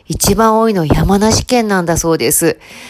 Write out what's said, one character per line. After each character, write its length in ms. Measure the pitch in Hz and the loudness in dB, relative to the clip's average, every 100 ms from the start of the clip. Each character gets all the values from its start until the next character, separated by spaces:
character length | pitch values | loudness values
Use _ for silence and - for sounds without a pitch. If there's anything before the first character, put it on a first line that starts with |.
| - | -10
一 260 | 160 - | -4 0
番 260 | 196 220 220 | 2 2 2
多 80 | 226 | 2
い 60 | |
の 140 | 196 151 | 0 0
山 320 | 156 160 202 | 0 2 2
梨 260 | 214 240 - | 2 0 0
県 220 | 247 214 | -2 0
な 120 | 190 | -2
ん 20 | 170 | 0
だ 120 | 160 | -2
そ 160 | 165 | 0
う 40 | 160 | 0
で 140 | 120 | 0
す。 280 | - 165 - - - | 0 0 -2 -12 -20